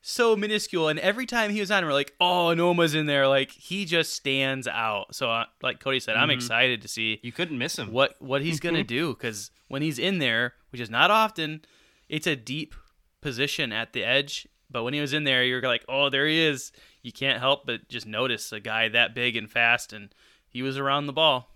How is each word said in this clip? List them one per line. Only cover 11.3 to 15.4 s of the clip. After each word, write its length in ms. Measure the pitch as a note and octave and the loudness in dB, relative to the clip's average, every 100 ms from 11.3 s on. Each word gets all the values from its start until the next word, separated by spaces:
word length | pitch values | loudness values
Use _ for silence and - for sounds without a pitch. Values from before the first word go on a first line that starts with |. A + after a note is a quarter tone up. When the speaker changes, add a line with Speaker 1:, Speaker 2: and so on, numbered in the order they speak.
| G#3+ D#3 D#3 _ _ _ _ _ | -2 -8 -8 _ _ _ _ _
Speaker 1:
it's 180 | D#3 F3 | -4 -2
a 80 | C#3+ | -4
deep 380 | A2 D3+ - - - _ _ _ | -4 -8 -10 -16 -20 _ _ _
position 520 | D3+ A#2+ C#3 - C3+ | -8 -4 -4 -2 -4
at 200 | G#2+ A2+ | -4 -6
the 100 | B2 | -4
edge. 420 | G#2 C3+ C#3+ - - _ _ | 0 0 0 -8 -12 _ _
But 120 | - | -6
when 100 | A#2 | -4
he 80 | D3 | -2
was 120 | D3 | -2
in 100 | D3 | -2
there, 200 | C#3+ C3 | 2 2